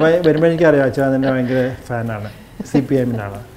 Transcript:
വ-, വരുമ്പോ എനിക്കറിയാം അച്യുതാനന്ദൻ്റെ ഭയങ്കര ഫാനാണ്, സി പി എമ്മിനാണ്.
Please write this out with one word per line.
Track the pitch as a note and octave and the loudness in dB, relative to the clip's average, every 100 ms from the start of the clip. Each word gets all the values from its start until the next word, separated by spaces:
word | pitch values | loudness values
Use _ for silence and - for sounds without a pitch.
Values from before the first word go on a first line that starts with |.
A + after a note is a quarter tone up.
വ-, | D#3+ E3+ E3 | 4 4 2
വരുമ്പോ | D3+ E3+ | 2 2
എനിക്കറിയാം | E3 E3 C#3+ C3 | 4 4 4 2
അച്യുതാനന്ദൻ്റെ | B2+ C3+ C3+ C3 C3 | 0 0 0 0 0
ഭയങ്കര | B2 C3 B2+ A#2 - | 0 0 -2 -6 -8
ഫാനാണ്, | A#2+ A2+ G#2+ G#2 - - - - | -6 -6 -8 -10 -16 -20 -16 -4
സി | D3+ B2+ | -2 0
പി | C#3 B2 | 0 0
എമ്മിനാണ്. | A2+ G2+ G2 A#2 | -4 -8 -12 -16